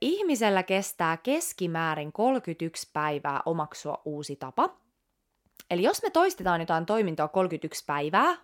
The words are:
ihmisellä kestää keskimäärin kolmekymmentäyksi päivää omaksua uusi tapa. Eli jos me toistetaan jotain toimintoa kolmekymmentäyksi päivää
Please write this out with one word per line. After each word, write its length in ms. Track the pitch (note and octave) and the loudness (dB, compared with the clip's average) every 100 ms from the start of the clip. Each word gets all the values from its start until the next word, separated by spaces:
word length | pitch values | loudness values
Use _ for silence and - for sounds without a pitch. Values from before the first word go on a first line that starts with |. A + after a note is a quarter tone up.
ihmisellä 640 | B3+ G4 F#4 B3 A3 G3 | -2 0 2 2 4 2
kestää 540 | F#3 F#3+ G3 - E3 E3 | 2 -2 -2 -2 0 0
keskimäärin 920 | B3+ D4+ - - F3 E3 D#3+ D#3 D3+ | 0 0 -2 -4 -2 0 -2 -2 -4
kolmekymmentäyksi 800 | - A#3+ C4 - D#3+ E3 - - | 0 0 0 -2 -4 -6 -6 -6
päivää 480 | D#3 D3+ D3 C#3+ C#3 - | -2 0 0 -2 -2 -2
omaksua 560 | E3 D3+ - D3 - D#3 | -2 -4 -8 -8 -6 -6
uusi 300 | D3 C#3+ C#3+ | -8 -8 -10
tapa. 340 | C3 A3+ F4 - _ _ _ _ _ _ _ _ - | -4 0 0 -2 _ _ _ _ _ _ _ _ -2
Eli 140 | F3 | 2
jos 200 | A3+ G#4 | 2 2
me 60 | G#4 | 0
toistetaan 520 | E4 F#4 - F#3 E3+ | 2 2 2 0 0
jotain 240 | E3 E3 E3+ | 0 -2 0
toimintoa 420 | A3 F#3+ D#3+ D3+ | 0 0 0 0
kolmekymmentäyksi 560 | F#3+ F#3 D#3+ D#3 - - | 0 0 -2 -8 -10 -6
päivää 480 | C#3+ D3 G3 D#4 E4+ | -4 2 4 2 0